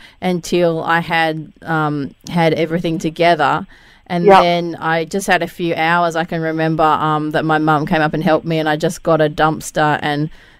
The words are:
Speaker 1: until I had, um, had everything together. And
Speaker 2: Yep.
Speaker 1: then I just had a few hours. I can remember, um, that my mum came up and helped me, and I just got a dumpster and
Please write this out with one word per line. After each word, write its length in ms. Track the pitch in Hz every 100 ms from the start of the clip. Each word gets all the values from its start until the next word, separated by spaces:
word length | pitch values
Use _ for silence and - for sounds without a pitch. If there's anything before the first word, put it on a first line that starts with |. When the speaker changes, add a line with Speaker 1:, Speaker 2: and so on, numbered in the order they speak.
| - _
Speaker 1:
until 640 | 185 180 - 180 170 160
I 160 | - 165
had, 520 | 165 165 160 156 151 -
um, 520 | - 160 151 147 147 - -
had 240 | 170 165
everything 460 | 156 160 170 175 160
together. 680 | 165 165 170 165 139 151 190 - - _ -
And 140 | 175
Speaker 2:
Yep. 180 | 190 190
Speaker 1:
then 340 | 175 175 170 160
I 240 | 160 165
just 220 | 160 196 190
had 160 | 180
a 40 | 170
few 280 | - 170
hours. 420 | 165 160 175 170 165
I 80 |
can 160 | 170 170
remember, 420 | 160 160 160 160
um, 500 | 156 151 156 151 151
that 120 | 156
my 140 | 156 156
mum 260 | 156 151
came 160 | 156 160
up 140 | 156
and 100 | 156
helped 220 | 160 156 160
me, 120 | 160
and 80 | 156
I 100 | 151
just 260 | 165 160
got 180 | - 156
a 80 | 156
dumpster 680 | 151 156 156 - - 151 147
and 300 | 151 147 156 - - _